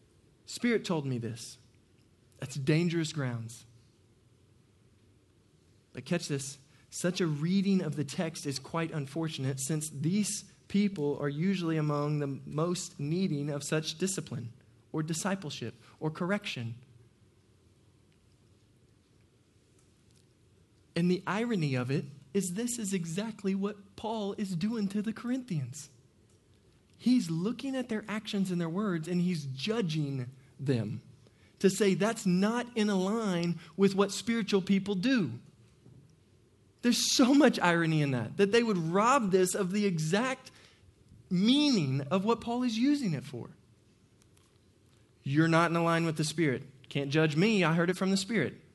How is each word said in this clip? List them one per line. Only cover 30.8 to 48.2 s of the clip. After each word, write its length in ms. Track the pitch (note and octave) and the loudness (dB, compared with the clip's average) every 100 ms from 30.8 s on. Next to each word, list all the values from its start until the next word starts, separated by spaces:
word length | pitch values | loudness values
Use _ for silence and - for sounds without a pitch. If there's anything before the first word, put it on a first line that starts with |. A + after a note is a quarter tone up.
| G#2+ A2 - - - _ - - | -2 -6 -12 -20 -20 _ -20 0
to 100 | F#3+ | 2
say 260 | F#3+ G3+ | 4 2
that's 320 | E3+ G3+ A3+ F#3+ | 2 0 0 0
not 420 | F3+ G#3 A#3+ A#3+ A3+ | 2 2 0 -4 -2
in 100 | G#3+ | 0
line 720 | G3 F#3 A3+ G#3+ F3 E3+ E3 - - | 2 0 0 0 0 0 -4 -6 2
with 200 | G3 F#3+ | 2 4
what 160 | G3 | 0
spiritual 500 | - - A#3 G3+ G3 | 0 -2 -2 2 0
people 320 | F3+ F#3+ G3 | 4 2 2
do. 380 | G3 A3+ C4 C#3+ A#2 - - - _ - - - _ _ _ _ _ _ _ | 0 2 2 2 -4 -14 -20 -20 _ -20 -20 -20 _ _ _ _ _ _ _
There's 320 | A#3+ A#3+ - | 0 2 2
so 200 | - B3 | 4 8
much 260 | C#4+ C4 A#3 | 8 8 6
irony 400 | F3 E3+ E3 D#3 | 4 4 4 2
in 120 | C#3+ | 2
that, 260 | B2 G#2+ - | 0 -2 2
that 140 | G3 | 4
they 100 | A#3 | 4
would 160 | A#3 F#3 | 2 2
rob 540 | D#3+ F#3 A3+ C#4 G#3 | 2 2 4 4 4
this 220 | F#3 F#3 | 4 2
of 160 | G#3+ F#3 | 0 0
the 140 | G#3 | 0
exact 640 | G3+ E3 D#3 G3 B3+ C4 - - - _ - - - - - | 0 0 0 0 0 -4 -10 -20 -20 _ -20 -20 -20 -20 -4
meaning 720 | F3+ G#3+ C#4 D4 A3+ C#3 C3+ C3+ | 2 4 4 4 2 2 0 0
of 140 | F#3+ | 0
what 160 | G3+ A#3 | 2 0
Paul 220 | A#3 A#3+ | -2 -2
is 160 | B3 A3 | -2 2
using 340 | C4+ D4 A3+ | 2 2 0
it 100 | D3 | -4
for. 280 | - A#2+ - - _ _ _ _ _ _ _ _ _ _ _ _ _ _ _ _ | -6 -10 -12 -16 _ _ _ _ _ _ _ _ _ _ _ _ _ _ _ _
"You're 240 | C3+ C#3+ E3 | -2 2 4
not 240 | E3 E3+ | 6 4
in 140 | E3 | 4
line 220 | E3 E3 E3 | 2 2 2
with 100 | D#3 | 0
the 80 | |
Spirit. 380 | D#3 - D#3 B2 - - - | -2 0 0 0 -6 -18 -8
Can't 220 | C#3+ C#3+ | -4 0
judge 260 | D3+ D#3+ D3 | 2 4 4
me. 260 | G#3 G#3+ | 4 4
I 120 | E3 | 4
heard 160 | E3 E3+ | 2 2
it 80 | F3+ | 0
from 120 | F#3+ | 0
the 60 | |
Spirit." 420 | F#3+ | 0